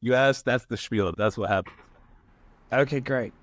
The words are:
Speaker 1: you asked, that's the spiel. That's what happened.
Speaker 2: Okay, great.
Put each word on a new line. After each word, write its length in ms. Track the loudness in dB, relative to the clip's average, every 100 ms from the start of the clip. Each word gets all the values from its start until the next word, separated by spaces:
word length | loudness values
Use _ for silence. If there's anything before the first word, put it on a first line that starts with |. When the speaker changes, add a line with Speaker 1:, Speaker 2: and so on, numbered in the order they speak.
Speaker 1:
you 100 | 0
asked, 320 | 4 4 2
that's 220 | 0 -2 -2
the 100 | -8
spiel. 380 | -4 0 0 0
That's 220 | 0 0
what 100 | 0
happened. 280 | 0 -2 -10 -20 _ _ _ _ _ -20 _ -2
Speaker 2:
Okay, 300 | 0 2 0
great. 320 | -2 -4 -4 -10